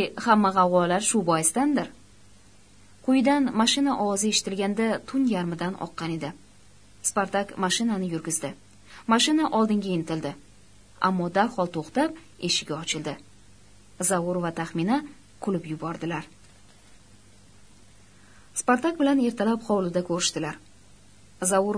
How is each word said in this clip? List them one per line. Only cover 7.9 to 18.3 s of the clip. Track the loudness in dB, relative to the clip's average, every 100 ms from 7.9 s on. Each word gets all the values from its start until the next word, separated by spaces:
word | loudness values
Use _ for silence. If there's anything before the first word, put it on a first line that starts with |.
| 0 -2
yurgizdi. | -4 -4 -6 -6 -10 -18 -20 -20 -8 2
Mashina | 4 4 2 2
oldinga | 2 2 2 0
intildi. | -2 -2 -4 -6 -8 -16 -20 -20 -20 -18 -2
Ammo | 0 0 0
darhol | 2 2 0 -2 -4
to'xtab, | -4 0 0 -4 -18 -8
eshigi | -4 -2 -4
ochildi. | -6 -6 -6 -6 -10 -14 -20 -20 -20 -20 -20 -16 -4
Zaur | 0 0 0 -2
va | -4
Taxmina | -4 -6 -2 0 0 -4 -14 -20 -10
kulib | -4 -4 -4
yubordilar. | -8 -8 -8 -6 -8 -10 -18 -20 -20 -20 -20 -20 -20 -20 -20 -20 -20 -20 -20 -20 -20 -20 -20 -20 -20 -20